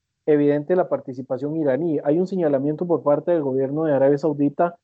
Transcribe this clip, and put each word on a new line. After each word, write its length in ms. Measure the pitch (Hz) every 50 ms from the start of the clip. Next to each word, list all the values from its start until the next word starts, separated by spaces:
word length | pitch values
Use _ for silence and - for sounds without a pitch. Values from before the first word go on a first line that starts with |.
| _ _ _ _ -
evidente 480 | 160 151 147 147 143 143 147 147 147 185
la 140 | 185 170 -
participación 680 | 147 131 - 143 123 131 131 - - 123 139 147 156
iraní. 400 | 165 151 139 127 139 170 170 147 143 -
Hay 160 | 147 151 175
un 80 | 185
señalamiento 580 | 180 196 185 170 147 143 131 139 147 151 151 180
por 160 | 175 165 131
parte 300 | 127 143 147 151 151 175
del 100 | 175 160
gobierno 440 | 139 135 131 135 135 131 143 156 160
de 80 | 156 139
Arabia 260 | 131 135 139 147 143
Saudita 560 | 165 156 143 143 143 143 - - 175 175 175 -